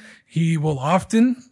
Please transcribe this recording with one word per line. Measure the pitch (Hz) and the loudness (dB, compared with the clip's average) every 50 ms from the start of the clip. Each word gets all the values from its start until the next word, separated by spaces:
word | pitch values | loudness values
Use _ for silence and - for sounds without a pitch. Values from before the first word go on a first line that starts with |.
| - - - - _ | -20 -20 -20 -20 _
He | _ - 160 165 165 165 156 | _ -4 -2 -2 0 0 -2
will | 147 156 147 131 | -2 -2 -4 -4
often | 127 151 180 185 - - - 226 240 262 247 - - _ | -2 0 0 0 0 0 0 2 2 2 0 -4 -10 _